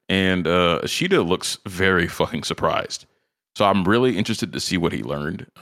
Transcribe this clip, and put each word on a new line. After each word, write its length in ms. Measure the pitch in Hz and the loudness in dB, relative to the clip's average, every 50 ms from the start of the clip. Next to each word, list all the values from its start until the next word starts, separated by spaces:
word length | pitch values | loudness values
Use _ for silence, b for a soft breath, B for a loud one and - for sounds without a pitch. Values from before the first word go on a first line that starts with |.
| _ - | _ -2
And, 360 | 92 95 95 92 92 90 82 | 0 2 2 2 2 2 2
uh, 340 | 78 87 90 87 85 85 - - | 2 2 4 4 2 2 0 -2
Ashita 420 | - - - - 185 190 151 95 | -4 -4 -4 0 0 2 2 2
looks 300 | 85 90 85 - - - - - | 2 0 -2 -2 -6 -8 -8 -10
very 400 | 101 90 87 95 95 92 90 85 | -10 -4 0 2 4 4 2 2
fucking 360 | 80 - - 78 - - 76 | 0 -2 -2 -2 -2 -2 -4
surprised. 640 | 71 - 80 - - 80 - - - - - - - _ _ _ _ _ _ _ _ _ _ | -6 -6 -4 -2 0 0 0 -2 -4 -6 -10 -12 -14 _ _ _ _ _ _ _ _ _ _
So 100 | - 107 | 0 2
I'm 200 | 98 98 98 90 | 4 4 4 2
really 340 | 92 107 120 127 131 104 90 | 4 4 4 4 2 2 0
interested 340 | 104 - 110 - 117 - | -2 -2 -4 -4 -6 -6
to 80 | - 67 | -6 -6
see 160 | - - 95 | -4 -2 0
what 160 | 87 85 85 | 0 0 0
he 100 | - - | -2 -4
learned, 440 | 52 62 71 71 73 78 92 101 - - _ - | -4 -6 -6 -4 -4 -6 -6 -8 -12 -16 _ -12